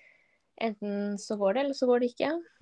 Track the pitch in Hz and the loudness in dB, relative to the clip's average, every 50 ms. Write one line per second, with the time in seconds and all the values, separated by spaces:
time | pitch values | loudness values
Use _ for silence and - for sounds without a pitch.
0 | - - _ _ _ _ _ _ _ _ - - 226 226 208 - 208 202 202 202 | -20 -20 _ _ _ _ _ _ _ _ -8 -4 -4 -4 -4 -4 -6 -4 -4 -2
1 | 202 202 208 196 - - 220 202 202 190 208 262 285 277 269 - 262 247 247 240 | -2 -4 -4 -6 -6 -6 -2 0 2 2 2 2 0 0 0 0 2 4 4 4
2 | 247 247 - - - 277 320 339 339 - _ - | 4 0 0 0 -2 0 -2 -2 -6 -10 _ -20